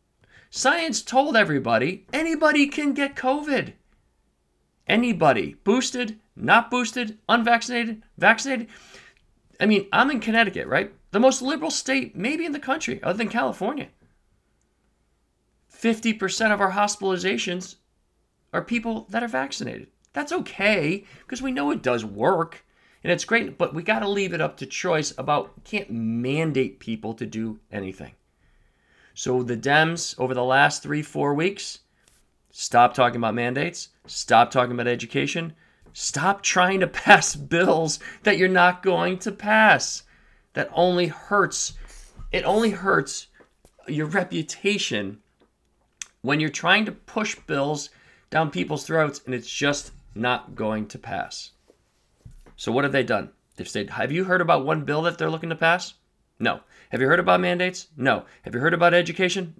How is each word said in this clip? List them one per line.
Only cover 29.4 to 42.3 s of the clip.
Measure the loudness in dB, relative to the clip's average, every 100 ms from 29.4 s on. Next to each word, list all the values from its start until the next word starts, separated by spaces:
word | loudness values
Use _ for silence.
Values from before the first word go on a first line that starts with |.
the | 0 -2
Dems, | 2 4 2 0 -8 -4
over | -4
the | 0
last | 2 4 4 2
three, | -6 -6
four | -4 -4 -2
weeks, | 0 -2 -4 -12 -16 _ _ _ _ _ _ _
stop | -12 0 4 4
talking | 4 2 2
about | -2
mandates, | -2 -2 -2 -6 -8 -18 _ -16
stop | -8 4 6 6
talking | 4 0
about | 0 -2
education, | -2 -2 -2 -2 -4 -8 -12 _ _ -20
stop | -10 -6 -2 0 0
trying | 0 2 2 2
to | -2
<laughs> |
pass | 0 8 8 6
bills | -6 -2 0 2 2 0 -4 -10 -4
that | 0 4
you're | 4
not | 6 4 4
going | 0 2 0 -2
to | -6
pass. | -6 2 6 8 6 2 -8 -14 _ _ _ _
That | -6 -4
only | 2 4 4 0
hurts, | -4 -2 2 2 0 -6 -8 -18 -20 -20 -18 -6